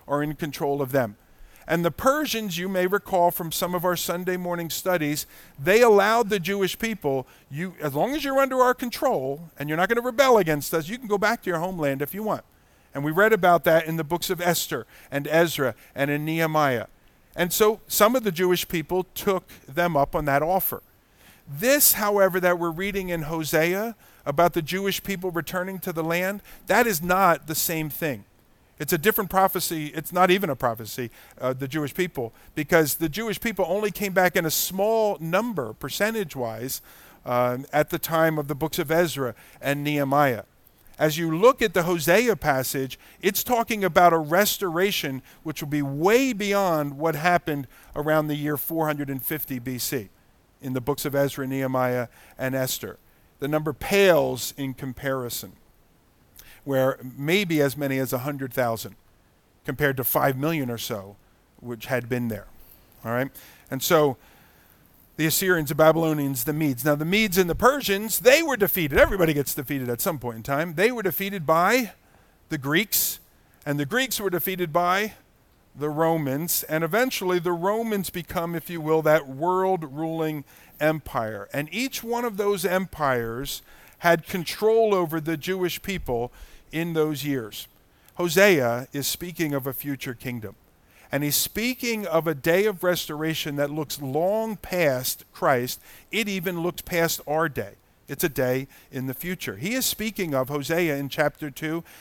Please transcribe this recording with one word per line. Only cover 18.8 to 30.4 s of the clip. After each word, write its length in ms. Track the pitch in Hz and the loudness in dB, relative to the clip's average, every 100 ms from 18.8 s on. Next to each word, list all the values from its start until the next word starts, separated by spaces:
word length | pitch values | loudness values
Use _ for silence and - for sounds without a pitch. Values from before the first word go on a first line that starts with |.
| 151 180 180 | -2 -4 -4
took 360 | - - 185 - - - | -4 -2 -2 -4 -20 -12
them 300 | 135 175 151 | -2 0 2
up 180 | 143 175 | 2 0
on 80 | |
that 180 | 151 139 | 0 2
offer. 400 | 156 190 - - - _ _ _ - - - | 2 0 -2 -6 -12 _ _ _ -20 -20 -16
This, 480 | 143 226 285 - | -2 2 4 4
however, 460 | - 208 202 190 180 | 2 2 4 4 4
that 180 | 180 175 | 2 2
we're 140 | 170 | 0
reading 380 | 160 196 196 185 | -4 -4 -4 -4
in 140 | 170 | -4
Hosea 760 | 147 165 151 160 165 190 226 226 - _ - | -4 -4 0 2 2 0 -4 -8 -20 _ -6
about 280 | 143 170 | 2 4
the 80 | 175 | 2
Jewish 420 | 156 185 196 175 | -2 -4 -2 -4
people 280 | - 190 185 | -6 -6 -4
returning 480 | 170 156 185 185 190 | -4 -6 -6 -6 -6
to 120 | 185 | -6
the 100 | 165 | -4
land, 400 | 160 170 185 202 - - - | -2 0 -2 -6 -12 -20 2
that 200 | 196 240 | 4 4
is 140 | 175 | 0
not 460 | 175 180 190 156 151 | 0 4 6 4 0
the 80 | 156 | -4
same 340 | - 165 156 | -2 -2 -4
thing. 340 | - 160 113 98 _ _ _ _ _ | -4 -4 -4 -10 _ _ _ _ _
It's 140 | 147 | -2
a 40 | 180 | 0
different 320 | 180 - 190 | 2 0 0
prophecy. 560 | 190 190 185 - 165 147 | 4 4 2 -4 -4 -6
It's 260 | 151 - | -8 -4
not 160 | 180 180 | 2 4
even 220 | 185 | 4